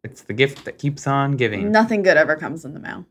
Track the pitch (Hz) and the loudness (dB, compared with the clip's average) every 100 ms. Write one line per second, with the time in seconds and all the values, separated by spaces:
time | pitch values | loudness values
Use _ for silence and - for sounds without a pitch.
0 | 110 - - 107 135 143 - - 143 143 | -16 -16 -10 0 0 0 -14 -6 -6 -4
1 | 135 139 139 135 117 101 202 214 226 214 | -2 0 0 0 0 0 2 4 4 2
2 | 190 151 147 151 156 165 165 151 - - | 4 4 4 0 -4 -10 -12 -14 -14 -14
3 | 175 | -16